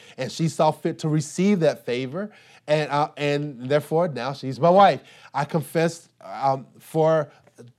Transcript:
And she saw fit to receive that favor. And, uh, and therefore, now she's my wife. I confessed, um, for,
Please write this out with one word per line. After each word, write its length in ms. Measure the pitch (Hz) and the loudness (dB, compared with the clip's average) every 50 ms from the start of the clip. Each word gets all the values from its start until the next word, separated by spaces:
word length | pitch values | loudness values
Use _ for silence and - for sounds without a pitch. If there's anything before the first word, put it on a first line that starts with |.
| - - - | -20 -18 -12
And 140 | - 131 117 | -10 -10 -8
she 160 | - - 160 | -4 -4 -4
saw 240 | 160 - - 165 156 | -2 0 2 2 2
fit 300 | 151 - - 170 160 - | 2 0 -2 -6 -4 -4
to 80 | - 156 | -2 -2
receive 500 | 151 156 151 - - - 185 202 208 175 | 0 0 -2 -4 -4 0 2 2 2 4
that 260 | 160 147 - - - | 2 2 0 0 -4
favor. 460 | - 120 123 131 123 139 180 214 214 - - _ - - _ _ - | -4 -4 -4 -4 -6 -8 -10 -10 -12 -14 -20 _ -20 -20 _ _ 0
And, 200 | 151 156 151 127 | 0 0 0 0
uh, 200 | 139 147 143 143 - | 0 0 -2 -2 -4
and 520 | 139 147 143 143 147 147 151 135 113 123 127 | -4 -2 -2 0 -2 -2 -6 -8 -10 -2 0
therefore, 380 | 143 147 143 - 156 160 175 | 0 0 0 0 0 0 0
now 260 | 175 139 120 117 135 139 | -2 -2 -6 -6 -6 -8
she's 280 | - - 131 131 110 | -8 -8 -10 -4 0
my 100 | 147 170 | 2 6
wife. 320 | 180 196 202 185 143 123 - - - - - - - | 8 8 8 6 6 2 -4 -14 -20 -20 -20 -10 -6
I 100 | 135 151 | -6 -4
confessed, 640 | - - 165 139 - - 165 165 170 165 - - _ _ _ | -2 -4 -4 -4 -4 -2 -2 0 0 -2 -6 -14 _ _ _
um, 480 | - 95 98 110 131 135 135 135 107 - _ 113 | -18 -14 -8 -4 -2 -2 -2 -2 -6 -12 _ -20
for, 540 | - - - 160 156 160 160 160 143 - - _ _ _ _ - 123 123 - | -18 -6 -2 0 2 2 2 2 0 -4 -8 _ _ _ _ -20 -20 -20 -20